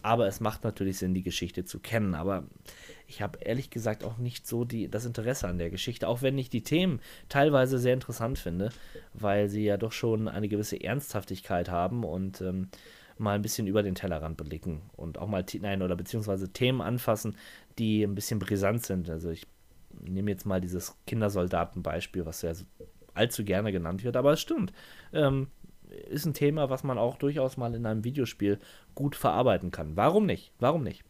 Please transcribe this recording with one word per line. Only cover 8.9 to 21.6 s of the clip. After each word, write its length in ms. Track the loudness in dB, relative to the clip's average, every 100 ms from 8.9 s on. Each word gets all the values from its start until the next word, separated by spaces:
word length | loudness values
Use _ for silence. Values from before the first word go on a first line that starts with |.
| -16 -16
weil 360 | -4 2 4 4
sie 140 | 2
ja 140 | 2 2
doch 140 | 0
schon 360 | 0 2 2 0
eine 220 | -2 0
gewisse 320 | 0 -2 -4
Ernsthaftigkeit 880 | -2 -2 -2 -6 -6 -10 -2 0 2
haben 340 | 2 2 0
und, 380 | -2 -2 -4 -4
ähm, 280 | -4 -2 -4 -8 -20 -20 -20 -4
mal 180 | 0 0
ein 80 |
bisschen 240 | 0 -2 2
über 160 | 2
den 100 | 2
Tellerrand 440 | 0 -2 -2 -4 -8
blicken 440 | -8 -6 -6 -8 -10
und 260 | -12 -10 -8
auch 80 | -2
mal, 180 | -2 -2
The-, 120 | -6
nein, 240 | -2 0
oder 120 | 0 0
beziehungsweise 560 | -2 -4 -2 -2 -2
Themen 300 | 0 2 2
anfassen, 560 | 0 0 0 0 -2 -8 -16 -20 -16 -2
die 240 | 2 4
ein 140 | 4 0
bisschen 240 | -2 -2
brisant 440 | 0 2 2 2
sind. 240 | 0 -2 -2
Also 180 | -4 -4
ich 160 | -6 -10 -20 -20 -20 -20 -16
nehme 320 | -6 -2 -2
jetzt 160 | -2 0
mal 120 | 0
dieses 360 | 0 -4 -6 -12 -6
Kindersoldaten-Beispiel, 1200 | 0 2 2 2 0